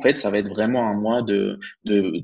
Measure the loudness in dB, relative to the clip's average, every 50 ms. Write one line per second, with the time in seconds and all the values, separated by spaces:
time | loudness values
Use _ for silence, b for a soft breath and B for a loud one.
0 | 2 2 2 2 0 0 0 0 0 -2 -2 0 0 0 2 0 0 0 -2 -2
1 | 0 0 0 0 0 0 0 0 0 -2 -4 -6 B B B B _ 0 2 2
2 | 2 2 -2 -4